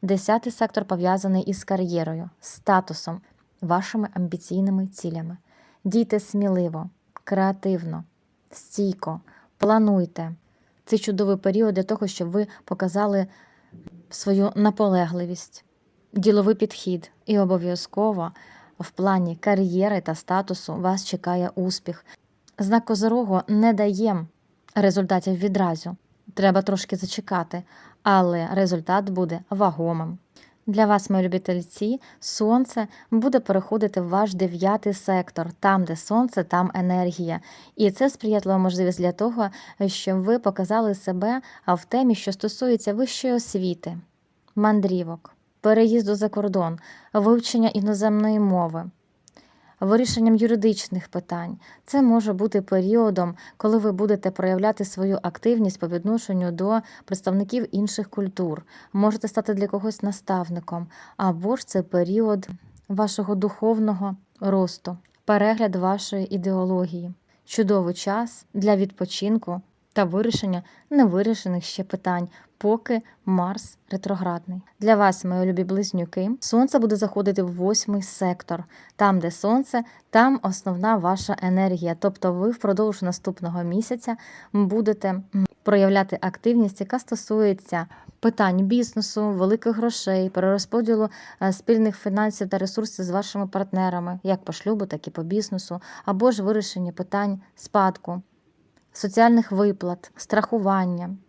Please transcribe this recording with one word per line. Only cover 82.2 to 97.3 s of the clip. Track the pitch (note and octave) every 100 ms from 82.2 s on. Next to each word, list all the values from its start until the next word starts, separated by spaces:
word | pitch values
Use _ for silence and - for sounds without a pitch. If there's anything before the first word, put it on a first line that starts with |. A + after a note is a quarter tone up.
| F#3
ви | F3 G#3+
впродовж | A#3+ G3+ F#3+ G#3+ G3
наступного | F3+ F3+ F#3 F3+ E3+ F3
місяця | E3+ F#3 A3+ A#3+ A#3+ A3+ - - -
будете, | G#3 F#3+ A3 G#3+ G#3 G3
м, | F#3 F#3+ G3 F#3+ _
проявляти | G#3 G3+ G3 G3 G3 F3
активність, | F#3 - A3+ A#3+ G#3 G3
яка | G3 B3
стосується | - A3 - G#3+ G#3 F#3+ - F3 E3+ - - -
питань | A3+ A3+ G3 F3+
бізнесу, | G3 A#3+ A#3 A3 - G#3+ G#3
великих | F#3+ F#3+ A3 A#3 A3
грошей, | A#3 A#3 F#3+ F#3+ F#3
перерозподілу, | F#3+ F#3+ G3 F#3+ A#3 A3+ A3 G#3+ - - -
е, | F#3+
спільних | F#3+ - A3+ G#3+ G3+
фінансів | G3+ G3 G#3+ G#3 F#3+
та | G3
ресурсів | F#3+ A3+ A3 -
з | F#3
вашими | F#3+ G3+ G3+ G3
партнерами, | G3 G3 F#3 F#3 F3 F3 F3+
як | F#3+ F#3+
по | F#3
шлюбу, | D#3+ G#3 G#3+ G3
так | D#3 -
і |
по | E3
бізнесу, | E3 G3+ G#3 F#3 - F3 - -
або | - F#3+ B3
ж | G#3+
вирішення | F#3+ G#3+ G3 F#3 F3
питань | E3+ F#3 G3+ G3+